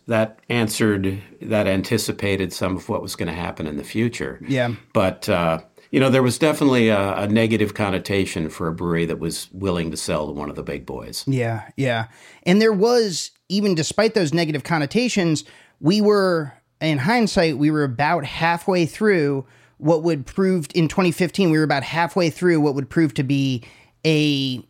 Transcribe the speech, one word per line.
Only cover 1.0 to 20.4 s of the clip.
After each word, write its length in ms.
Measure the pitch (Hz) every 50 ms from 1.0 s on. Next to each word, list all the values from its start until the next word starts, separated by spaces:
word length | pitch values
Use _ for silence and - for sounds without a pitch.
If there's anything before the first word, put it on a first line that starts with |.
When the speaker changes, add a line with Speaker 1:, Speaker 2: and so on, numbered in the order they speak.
| 95 95 95 101 - - - -
Speaker 1:
that 240 | - 101 110 107 104
anticipated 840 | 98 95 95 90 - 117 107 - - - - - 104 98 95 95 87
some 240 | - - 107 92 92
of 140 | 87 - -
what 120 | 104 87
was 140 | - 98 -
gonna 180 | - 104 85 80
happen 340 | 85 85 87 82 - 85 78
in 100 | 76 71
the 80 | 71
future. 560 | - - 110 117 120 120 - - 65 65 - -
Speaker 2:
Yeah. 300 | - 135 127 120 120 110 - - _
Speaker 1:
But, 380 | _ 113 98 92 90 - - -
uh, 320 | 101 87 85 82 80 80 - - _ - - _
you 80 | - 139
know, 80 | 135 135
there 120 | 120 131
was 160 | 127 123 113 -
definitely 520 | 165 156 147 - 151 139 131 123 113 110
a, 260 | 107 98 98 98 98 -
a 80 | 101 104
negative 460 | 104 113 113 113 117 107 107 104 -
connotation 760 | - 107 98 95 90 - - 98 98 92 90 - 95 80 76
for 180 | - - 90 82
a 60 | 80
brewery 320 | 85 90 85 85 85 85
that 140 | 80 80 71
was 280 | 78 82 80 - - - -
willing 380 | 95 98 98 87 87 82 82
to 60 | 78 78
sell 300 | - - 87 76 76 73
to 60 | 73
one 160 | 71 73 71
of 80 | 76 78
the 60 | 73
big 220 | - 71 71 64
boys. 380 | - 67 60 55 58 57 - -
Speaker 2:
Yeah, 440 | - 131 127 120 113 113 110 107 - - -
yeah. 300 | 135 127 120 113 113 - - - - - - - _
And 180 | 180 180 208
there 120 | 220 220 220
was, 580 | 185 202 233 240 247 226 208 165 139 - - - _ _ _
even 240 | 180 202 202 208 185
despite 380 | 160 151 - - - 220 226 220
those 200 | 220 180 143 147
negative 300 | 170 170 151 151 143 -
connotations, 840 | - 170 160 147 143 - 214 254 233 - 208 175 170 156 143 - - - - - _ _ _
we 220 | - 147 196 214
were, 500 | 208 208 208 202 190 185 175 165 151 139 - - _ _ _ _
in 160 | 156 160 156 139
hindsight, 600 | 127 175 233 247 226 185 - 202 170 160 147 120
we 140 | 147 151
were 120 | 156 151 147
about 420 | 135 123 113 143 151 175 165 143
halfway 600 | 135 - - 165 165 170 170 - - 185 180 170
through 600 | - - - 214 214 196 175 147 143 143 135 131 - _ _ _ _ _ _
what 260 | 143 147 170 156 160
would 220 | 175 165 147 127
prove, 420 | - - -